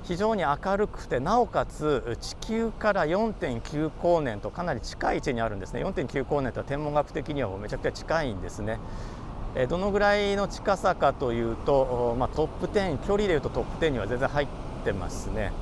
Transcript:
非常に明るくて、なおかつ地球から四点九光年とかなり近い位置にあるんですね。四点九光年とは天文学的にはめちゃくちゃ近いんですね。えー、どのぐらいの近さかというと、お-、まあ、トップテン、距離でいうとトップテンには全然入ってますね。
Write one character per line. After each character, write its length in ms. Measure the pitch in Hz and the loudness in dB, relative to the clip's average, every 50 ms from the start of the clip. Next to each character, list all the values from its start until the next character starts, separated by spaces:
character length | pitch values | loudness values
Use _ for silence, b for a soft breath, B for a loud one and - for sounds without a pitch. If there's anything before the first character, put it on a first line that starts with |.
| - | -4
非 140 | - 180 165 | -4 -2 0
常 180 | 202 220 226 | 2 2 2
に 80 | 202 165 | 2 2
明 340 | 143 143 143 - 196 196 202 | 2 0 0 2 0 2 2
る 100 | 214 202 | 2 0
く 200 | - - - - | -2 -8 -6 -2
て、 120 | 147 127 | -2 0
な 200 | 127 160 208 247 | 2 4 4 4
お 80 | 240 - | 4 4
か 180 | - 165 127 | 2 0 0
つ 520 | - - - 156 151 147 123 101 117 117 - | 0 -2 -2 2 2 2 2 2 -2 -6 -4
地 140 | - - - - | -6 -10 -8 -8
球 340 | - - 220 226 226 226 | -6 -2 0 0 0 -2
か 220 | 214 - - 214 202 | -2 0 0 2 2
ら 120 | 190 165 | 4 2
四 280 | 151 170 196 226 226 202 | 2 2 2 2 0 0
点 280 | - - 151 123 117 | -2 -2 -2 -2 -4
九 300 | - - - 147 156 156 151 - | -4 -4 -2 -2 -2 -2 -2 0
光 200 | - 175 175 170 | 4 4 4 6
年 180 | 151 131 107 104 | 4 2 -2 -2
と 100 | - 107 | -4 -6
か 140 | - - 175 | -4 -4 -2
な 100 | 175 147 | -2 -2
り 80 | 113 | -2
近 320 | - - - - - - - | -4 -8 -6 -2 0 0 0
い 20 | 165 | 0
位 20 | |
置 140 | - 160 131 | 0 0 0
に 80 | 117 | 0
あ 80 | 113 113 | 0 0
る 60 | 104 | -2
ん 40 | 98 | -4
で 60 | 95 | -6
す 80 | 95 - | -6 -4
ね。 80 | 120 | -4
四 120 | 143 175 190 | -2 -2 -2
点 140 | - 139 120 | -2 -4 -2
九 160 | - 143 127 | -2 -2 0
光 180 | - 156 147 | 0 0 0
年 120 | 135 123 104 | 0 0 -2
と 80 | 113 | -4
は 40 | 104 | -4
天 160 | - 139 143 151 | -4 -4 -2 -2
文 100 | 147 147 | 0 2
学 180 | 147 143 - | 2 0 0
的 220 | - 156 135 - 151 | -2 -6 -4 -4 -2
に 100 | 143 127 | -2 -2
は 120 | 104 95 98 | -2 -2 -4
め 120 | 107 107 | -6 -6
ち 40 | 135 | -6
ゃ 40 | 127 | -2
く 60 | - | -2
ち 40 | - | -2
ゃ 40 | |
近 320 | - - - - 156 165 160 | -2 -2 -2 0 0 2 2
い 100 | 131 104 | 0 -2
ん 80 | 90 | -4
で 80 | 90 90 | -6 -6
す 100 | - - | -6 -4
ね。 200 | 107 104 110 113 B B B B B B B B B B B - - - - | -4 -4 -4 -4 B B B B B B B B B B B -6 -6 -4 0
え 100 | - 127 | 0 0
ー、 20 | 123 | 0
ど 100 | 160 175 | 0 0
の 140 | 190 208 | 0 2
ぐ 80 | 196 208 | 2 4
ら 180 | 202 202 208 208 | 4 6 4 4
い 180 | 208 202 202 | 4 2 2
の 120 | 202 202 180 | 0 0 -2
近 300 | - - - - 196 185 | -2 -4 0 0 0 2
さ 180 | - 196 175 | 4 2 2
か 180 | - 165 143 131 | 4 4 2 4
と 180 | - 147 123 | 4 0 0
い 200 | 120 117 117 113 | 2 2 0 0
う 40 | 113 110 | -2 -2
と、 560 | - - 143 139 131 127 127 120 123 120 117 | 2 4 4 4 4 4 2 2 2 2 2
お-、 20 | 123 | 2
ま 80 | 127 | 0
あ、 40 | 120 | 0
ト 160 | - - 156 | 2 0 0
ッ 20 | 151 | 0
プ 200 | - - 180 170 | 0 -4 -4 0
テ 240 | - 214 196 185 | 2 2 2 2
ン、 60 | 151 123 | 0 -2
距 160 | - - 196 | 0 2 2
離 120 | 202 214 202 | 2 4 4
で 60 | 175 | 2
い 20 | 143 | 2
う 40 | |
と 80 | - 151 | 2 0
ト 120 | 139 131 | -2 -2
ッ 20 | 110 | -2
プ 120 | - - - | -2 -2 0
テ 120 | 165 160 | 0 2
ン 40 | 143 | 2
に 60 | 120 | 2
は 80 | 98 101 | 0 0
全 100 | 123 123 | 0 0
然 100 | 135 120 | 0 0
入 180 | 120 147 143 | 2 0 0
っ 20 | - - - - - - - - | 0 -4 -8 -8 -8 -8 -4 -2
て 100 | 117 107 | -2 -2
ま 160 | 95 90 87 | -2 -2 -4
す 180 | - - - - | -4 -4 -4 -4
ね。 240 | 98 107 107 92 85 - | -2 -2 -2 -2 -2 -4